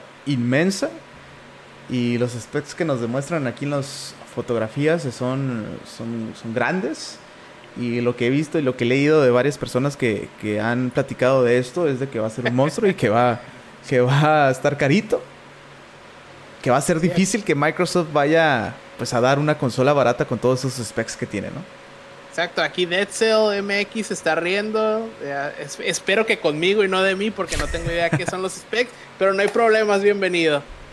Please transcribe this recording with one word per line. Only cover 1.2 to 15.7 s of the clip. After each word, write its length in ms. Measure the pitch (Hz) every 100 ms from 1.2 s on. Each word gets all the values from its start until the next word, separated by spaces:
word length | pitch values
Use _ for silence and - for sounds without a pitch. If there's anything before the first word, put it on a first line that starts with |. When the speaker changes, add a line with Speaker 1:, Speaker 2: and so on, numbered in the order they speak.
| - - - - - - -
Speaker 1:
y 280 | 123 120 120
los 140 | 120
specs 440 | 120 - 147 147 -
que 100 | 170
nos 160 | 131
demuestran 460 | 113 127 139 170 127
aquí 180 | 107 139
en 60 |
las 420 | 143 135 - - - -
fotografías 720 | - 120 117 110 - 147 170
son, 640 | 143 - 127 131 135 120 107 - -
son, 480 | - 117 117 110 -
son 120 | 117
grandes. 640 | 113 120 180 240 311 - - - - - - - -
Y 240 | 120 120
lo 140 | 120 120
que 120 | 120
he 20 |
visto 280 | 139 156 165
y 40 |
lo 140 | 131 123
que 100 | 120
he 20 |
leído 340 | 135 143 156
de 100 | 131
varias 260 | 123 135 139
personas 400 | 123 123 143 139
que, 320 | 123 101 - -
que 180 | 107 104
han 300 | 113 120 127
platicado 520 | 143 135 127 127 135
de 160 | 120 123
esto 280 | 127 180 165
es 120 | 127
de 100 | 135
que 100 | 120
va 80 | 107
a 20 |
ser 160 | 120 120
un 100 | 123
monstruo 340 | 143 180 214
y 40 |
que 140 | - 113
va, 320 | 113 123 113 - - - - -
que 140 | 127
va 460 | 123 139 151 156 139
a 40 |
estar 260 | 131 147 143
carito. 440 | 143 180 214 - - - - - -